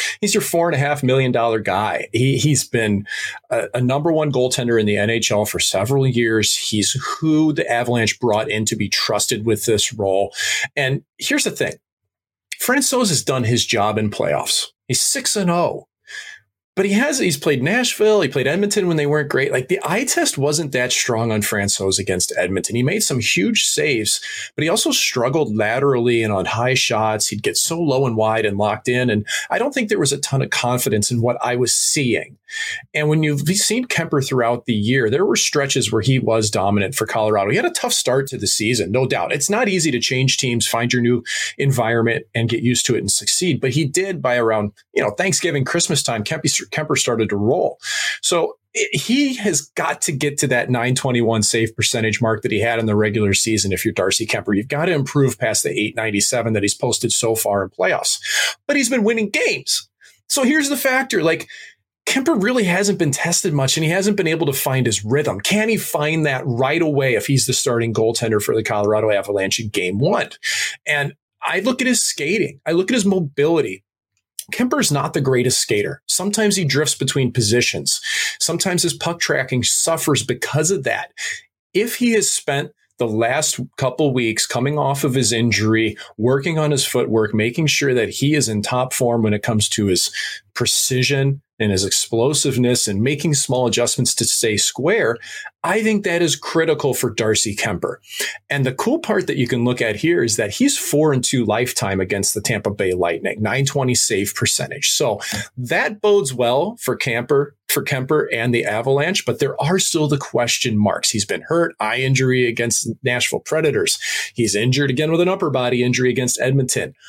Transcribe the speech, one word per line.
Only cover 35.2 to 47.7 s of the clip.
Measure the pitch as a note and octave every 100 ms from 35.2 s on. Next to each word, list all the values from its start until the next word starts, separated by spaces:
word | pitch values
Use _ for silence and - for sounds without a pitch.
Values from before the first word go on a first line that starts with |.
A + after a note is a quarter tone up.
were | G#3
stretches | G#3 - D3 C#3 C3+ G#2
where | A2+
he | A2+ C3
was | - A2+ G#2+
dominant | G#2+ G2 G2+ F#2+
for | -
Colorado. | A2 A2+ G#2+ G#2 G2
He | E3
had |
a | E4+
tough | E4+ E3
start | - - C3 C#3
to | A#2
the | G2+
season, | - A2 A#2+ F#2+
no | A#2+ C3+
doubt. | B2 F2
It's | D3+ C#3+
not | G#3 B3
easy | F#3 D#3+
to | B2
change | - C3 C3+ -
teams, | B2+ A#2 -
find | A#2 A#2+
your | B2
new | A#2+ A#2+ - - - -
environment, | C#3 A#2+ A2+ A#2 A2+ A2+ -
and | A#2+ A2+
get | A2+
used | A#2 A#2+ -
to |
it | A2+
and | G2+
succeed. | - - - F3+ B2
But | C3+
he | C#3+
did | D3 F3 G3 F3+
by | B2+ B2
around, | A2+ A2 G#2 - _
you | -
know, | G#2+
Thanksgiving, | G#2 F#3+ F3+ F3 C#3+
Christmas | C3+ E3+ - D#3
time, | - A2+
Kuemper, | G#2 D#3+ - - -
Kuemper | - D3+ -
started | - A2+ G#2+
to | G2+
roll. | G#2 E3 -